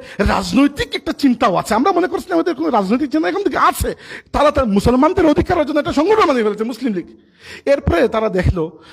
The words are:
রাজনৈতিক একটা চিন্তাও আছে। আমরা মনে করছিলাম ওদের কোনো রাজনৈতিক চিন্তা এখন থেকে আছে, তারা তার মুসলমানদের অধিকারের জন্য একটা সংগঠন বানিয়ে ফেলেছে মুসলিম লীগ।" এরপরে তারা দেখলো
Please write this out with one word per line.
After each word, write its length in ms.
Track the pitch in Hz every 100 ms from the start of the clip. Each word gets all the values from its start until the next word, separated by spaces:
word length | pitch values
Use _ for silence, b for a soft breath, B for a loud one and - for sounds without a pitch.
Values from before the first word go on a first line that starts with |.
| B B
রাজনৈতিক 760 | - 196 185 190 285 - 480 427
একটা 160 | -
চিন্তাও 440 | - 277 240 277 254
আছে। 200 | - 220
আমরা 160 | 330
মনে 160 | 349 359
করছিলাম 320 | 392 - 339
ওদের 160 | 349 285
কোনো 140 | 320
রাজনৈতিক 420 | 240 190 247 285
চিন্তা 180 | 302 349
এখন 140 | 359
থেকে 140 | 392 -
আছে, 380 | 330 - 240 - B B B
তারা 200 | 247 294
তার 140 | 294 247
মুসলমানদের 600 | 196 233 254 302 370 320
অধিকারের 400 | 302 - 349 285
জন্য 140 | 302
একটা 140 | 330
সংগঠন 340 | 262 339 440 349
বানিয়ে 160 | 254
ফেলেছে 200 | 214 208
মুসলিম 300 | 226 247 254
লীগ।" 120 | 185 - - B B B B B
এরপরে 420 | 285 - 339 247
তারা 220 | 220 220
দেখলো 500 | 180 - 180 160 - B